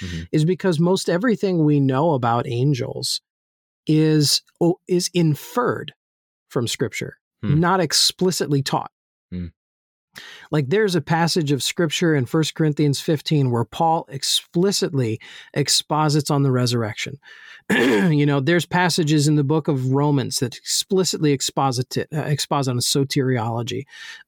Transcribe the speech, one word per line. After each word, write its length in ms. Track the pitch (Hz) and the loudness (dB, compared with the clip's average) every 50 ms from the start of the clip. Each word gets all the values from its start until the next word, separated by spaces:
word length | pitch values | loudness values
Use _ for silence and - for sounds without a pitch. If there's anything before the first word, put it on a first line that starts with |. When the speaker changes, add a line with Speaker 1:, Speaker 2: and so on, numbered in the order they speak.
| 95 | -10
Speaker 1:
Mm-hmm. 200 | 90 87 82 85 - | -8 -8 -8 -6 -2
Speaker 2:
is 140 | - 156 151 | 0 2 2
because 340 | 165 185 - - 190 170 147 | 2 0 0 0 0 0 2
most 300 | 170 175 190 185 - - | 2 2 0 0 0 -2
everything 540 | 165 175 208 262 214 - - 196 185 165 156 | -2 0 0 0 0 0 0 0 2 2 2
we 140 | 151 147 143 | 4 4 4
know 340 | 139 131 131 131 156 170 151 | 2 2 2 2 2 2 2
about 320 | 131 123 117 117 120 - 135 | 2 2 2 2 0 0 -2
angels 760 | 117 120 127 147 147 120 - - - - 123 - - - - _ _ _ _ _ _ _ _ _ _ _ _ - | -2 0 2 2 2 0 -2 -6 -8 -8 -6 -6 -6 -6 -8 _ _ _ _ _ _ _ _ _ _ _ _ 0
is, 520 | 156 156 156 156 156 156 147 139 - - - _ _ - | 2 4 4 4 4 4 2 2 0 -2 -4 _ _ -2
o-, 180 | 170 165 180 - _ - | 0 0 0 -2 _ -2
is 220 | 185 175 180 - - | -2 -2 -2 -2 0
inferred 800 | 175 170 156 143 - - - - 247 247 190 117 113 117 - - _ _ _ _ _ _ _ _ _ _ _ | 0 2 2 2 0 -4 -6 -4 -2 -2 -2 -2 -4 -8 -12 -16 _ _ _ _ _ _ _ _ _ _ _
from 180 | - 135 120 107 | -4 -4 -4 -2
Scripture, 500 | - - 131 107 - - - - - - _ _ _ _ | -2 -4 -4 -4 -4 -8 -10 -12 -12 -16 _ _ _ _
Speaker 3:
Hmm. 180 | - 104 143 156 | -2 0 2 2
Speaker 2:
not 200 | 175 175 190 190 | 2 2 2 2
explicitly 800 | 175 - - - - - - - 180 185 165 - 185 - 147 139 | 0 0 0 0 0 0 0 0 0 0 0 -2 -2 0 0 0
taught. 300 | 135 - - - - - _ _ _ _ _ _ _ _ | 0 -2 -4 -4 -4 -8 _ _ _ _ _ _ _ _
Speaker 3:
Hmm. 160 | 87 90 87 82 - _ _ _ _ _ _ _ _ _ _ _ - - - - - - - - | -10 -10 -10 -10 -12 _ _ _ _ _ _ _ _ _ _ _ -20 -20 -20 -20 -20 -20 -8 -4
Speaker 2:
Like, 180 | 151 151 139 123 | -2 -2 0 0
there's 260 | 185 214 220 196 175 | 2 2 2 2 2
a 60 | 175 | 0
passage 500 | 139 - 170 165 170 160 - 185 156 139 | 0 0 0 2 2 2 0 0 0 0
of 120 | 147 123 - | 0 -2 -2
Scripture 500 | - - - 175 151 - - 180 165 156 | -4 -2 -2 -2 -2 0 0 0 2 2
in 100 | 143 123 | 2 0
First 300 | - - 160 156 - - | 0 0 -2 -2 -2 -2
Corinthians 440 | - 160 156 143 - 151 147 135 - | 0 0 0 0 2 0 0 0 0
fifteen 520 | - - 160 139 - - 165 147 139 127 | -2 -2 -2 -2 0 0 0 2 2 2
where 120 | 120 117 113 | 2 0 -2
Paul 420 | - - - 165 160 160 165 - - | -2 -2 -2 0 0 0 0 -4 -6
explicitly 1120 | 135 135 - - - - - _ - 170 180 202 190 - 190 165 165 135 123 113 110 - - - - - - - - | -10 -8 -4 -2 -2 -2 -4 _ -2 0 2 2 0 0 -2 -2 -2 -2 -2 -2 -4 -6 -8 -14 -20 -20 -16 -6 -4
exposits 760 | - 143 - - - - - 160 151 156 151 143 151 143 - | -2 0 0 0 -2 0 0 0 2 2 2 2 2 2 2
on 120 | 151 143 139 | 2 2 2
the 80 | 139 | 2
resurrection. 680 | 127 123 123 120 120 120 113 104 - - - - 127 - _ - - - - - - - _ - | 2 2 2 0 0 -2 -2 -4 -6 -8 -10 -10 -12 -14 _ -20 -20 -20 -20 -20 -20 -10 _ -2
<clears throat> 0 | |
You 540 | - - 233 277 233 202 196 175 151 143 147 | 0 2 2 4 4 4 4 4 4 4 2
know, 140 | 147 143 139 | 2 2 2
there's 260 | 131 143 175 175 147 | 2 2 2 0 0
passages 600 | - - 180 180 175 - - 165 147 156 151 139 156 | 0 0 0 2 2 2 0 0 2 2 2 2 2
in 80 | 151 | 2
the 80 | 151 143 | 2 2
book 240 | 135 156 160 147 - | 2 0 0 0 -2
of 240 | 151 131 127 131 | -2 -2 0 0
Romans 480 | 131 139 143 151 143 135 117 - - - | 0 2 2 2 2 2 0 -2 -4 -4
that 180 | 131 120 - - | -4 -4 -6 -8
explicitly 720 | - - - - - - 196 185 185 - - - 160 147 | -8 -6 -4 -4 -4 0 0 0 0 0 -2 0 0 0
exposit 640 | 143 131 - - - 151 139 135 127 120 123 - - | 0 0 -2 -4 -2 -2 0 0 0 -2 -4 -4 -4
it, 120 | 127 101 - | -6 -6 -4
uh, 100 | - 156 | -4 -6
exposit 500 | - - 147 - - - 160 143 135 131 | -4 -2 -2 -4 -2 -2 -2 -2 0 -2
on 80 | 123 123 | -2 -2
soteriology. 1040 | - - - 147 139 135 - 147 131 131 127 123 110 117 113 117 117 120 110 - 139 - - - - - - - - | -2 -2 0 0 -2 0 0 -2 0 0 0 0 -2 -2 -4 -4 -6 -6 -8 -8 -10 -12 -16 -20 -18 -18 -20 -18 -8